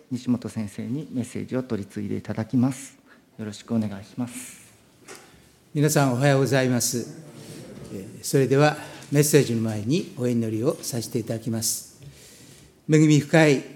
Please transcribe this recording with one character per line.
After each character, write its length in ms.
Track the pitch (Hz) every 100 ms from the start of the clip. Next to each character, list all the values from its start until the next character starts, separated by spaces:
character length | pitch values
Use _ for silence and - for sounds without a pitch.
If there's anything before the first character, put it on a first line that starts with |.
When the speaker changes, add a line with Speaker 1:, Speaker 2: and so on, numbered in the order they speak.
| -
Speaker 1:
西 180 | 123 127
本 220 | 117 110
先 180 | 110 104
生 140 | -
に 260 | 110 135 -
メ 120 | 131
ッ 20 |
セ 140 | - 104
ー 80 | 98
ジ 100 | 120
を 60 |
取 220 | 127 110
り 40 | 98
次 160 | -
い 40 | 101
で 80 | 104
い 20 |
た 140 | -
だ 100 | 107
き 140 | 110 131
ま 120 | 127
す。 320 | 131 - - _ _ _ -
よ 100 | 107
ろ 60 |
し 120 | 101
く 100 | -
お 60 | 117
願 80 | 107 98
い 40 |
し 80 | 104 -
ま 120 | 123
す。 320 | - - - - _ _ _ - - - - _ _ _
Speaker 2:
皆 160 | 151 147
さ 140 | 151
ん、 80 | 139
お 40 | 120
は 120 | 143
よ 80 | 135
う 20 |
ご 80 | 135
ざ 160 | 131
い 60 | 131
ま 120 | 123
す。 400 | - 120 - - - - - - - - -
え 40 | 107
ー、 280 | 98 -
そ 120 | - 143
れ 100 | 127
で 100 | 135
は、 200 | 147 - - - -
メ 100 | 143
ッ 20 |
セ 160 | 147 151
ー 20 |
ジ 140 | 117 117
の 60 |
前 180 | 113 107
に 340 | 104 170 - -
お 120 | 123
祈 280 | 120 113 110
り 40 |
を 140 | 127 -
さ 200 | - 120
せ 80 | 113
て 80 | 127
い 60 |
た 100 | 104
だ 60 | 113
き 100 | 117
ま 100 | 113
す。 400 | 113 - - - - - - - - - - _ -
恵 120 | 156
み 180 | 156 151
深 300 | - 165 156
い 120 | 131 -